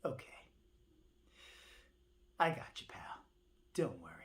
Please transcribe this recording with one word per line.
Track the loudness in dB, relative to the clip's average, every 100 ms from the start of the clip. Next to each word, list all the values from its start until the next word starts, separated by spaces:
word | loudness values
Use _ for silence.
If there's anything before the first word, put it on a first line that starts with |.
Okay. | 0 -2 -8 -16 -20 -20 -20 -20 -20 -20 -20 -20 -20 -20 -20 -18 -18 -20 -20 -20 -20 -20 -20 6
I | 6
got | 6 -2 -10
you, | -10
pal. | -12 -10 -10 -12 -20 -20 -20 -6
Don't | 2 2 2
worry. | -10 -14